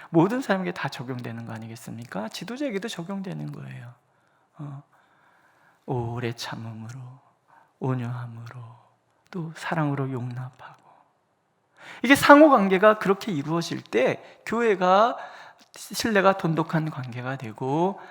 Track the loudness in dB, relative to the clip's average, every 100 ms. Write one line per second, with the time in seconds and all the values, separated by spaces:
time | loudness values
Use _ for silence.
0 | 0 4 4 2 -2 -2 -2 -6 -6 -6
1 | -8 -8 -8 -10 -10 -12 -12 -14 -14 -14
2 | -10 -10 -10 -10 -12 -6 -4 -4 -6 -8
3 | -8 -8 -8 -8 -10 -10 -14 -14 -16 -20
4 | _ _ _ _ _ -16 -14 -14 -18 _
5 | _ _ _ _ _ _ _ _ -4 -4
6 | -2 -4 -6 -6 -10 -10 -12 -12 -14 -14
7 | -16 -20 _ _ _ -20 _ _ -4 -4
8 | -4 -8 -10 -12 -14 -16 -18 -20 _ _
9 | _ _ _ -10 -10 -10 -4 -2 0 -2
10 | -4 -6 -8 -8 -12 -14 -20 -20 _ _
11 | _ _ _ _ _ _ _ _ -20 -4
12 | 4 6 10 10 10 8 4 6 6 6
13 | 2 0 -2 -4 -2 -2 -2 -8 -2 0
14 | 2 0 -8 -16 -6 0 2 2 4 6
15 | 4 0 -12 -18 -20 -20 _ -20 -10 -4
16 | 2 4 4 4 0 0 0 -2 -2 -6
17 | -10 -10 -8 -8 -10 -8 -2 0 0 -2
18 | -14